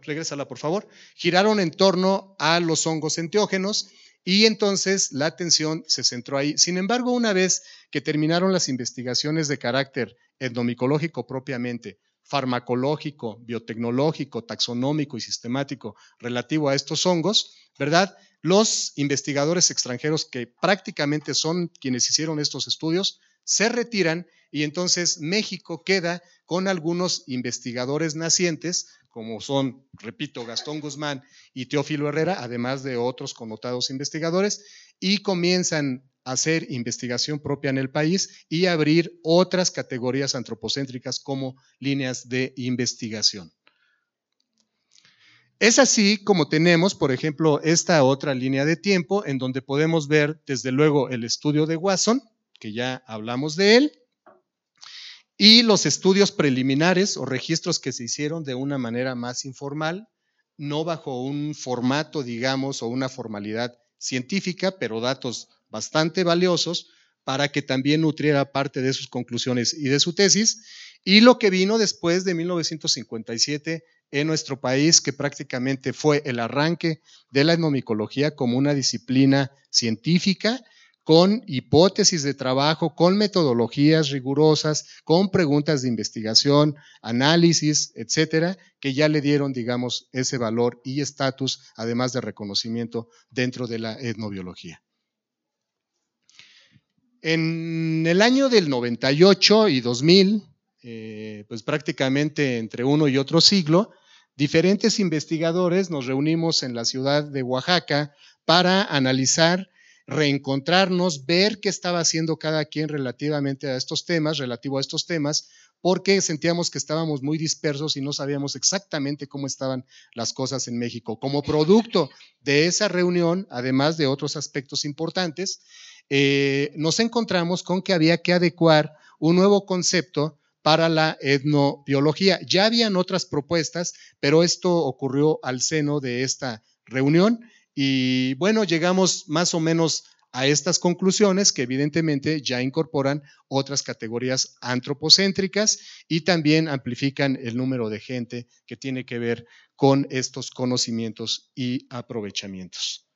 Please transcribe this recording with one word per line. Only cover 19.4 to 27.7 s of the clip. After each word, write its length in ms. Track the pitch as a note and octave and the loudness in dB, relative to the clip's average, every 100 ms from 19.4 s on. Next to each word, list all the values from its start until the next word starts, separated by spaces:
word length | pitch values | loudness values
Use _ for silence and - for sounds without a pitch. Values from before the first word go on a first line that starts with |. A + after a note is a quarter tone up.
| D3 F3 E3 | 0 2 0
extranjeros, 560 | C#3 - B2 D3+ D#3 - | 0 -6 -4 -2 -2 -4
que 220 | B2+ A#2 | -10 -10
prácticamente 880 | _ F3 G3+ - F3 C#3+ D3+ D3 C3+ | _ 0 0 -4 -4 -2 -2 -4 -4
son 320 | D#3+ F3 E3+ _ | -2 -2 -4 _
quienes 300 | C3+ B2 - | -4 -2 0
hicieron 300 | - D#3+ D#3 | 0 -2 -4
estos 280 | C#3+ C#3 A#2+ | -4 -4 -6
estudios, 520 | - D#3 E3+ G3 - _ _ | -4 -2 -2 -2 -6 _ _
se 260 | - - G#3 | -4 -2 0
retiran 560 | A3+ A#3 G3+ E3 E3 F3 _ _ | -2 -4 0 0 -2 -6 _ _
y 120 | C#3+ | -6
entonces 560 | D3+ D3+ F3+ F3+ E3+ - | -4 -2 -2 -2 -2 -4
México 640 | D3+ G3+ - F#3 - E3 | -4 -4 -4 -8 -12 -8
queda 400 | - F#3+ E3+ F3 - _ - | -2 -2 -2 -6 -10 _ -6
con 220 | E3+ F#3+ | -4 -2
algunos 560 | F#3 D#3 F3 F3+ - - | -2 -2 -2 -2 -4 -6
investigadores 880 | B2+ B2 A#2 C3 | -6 -6 -8 -8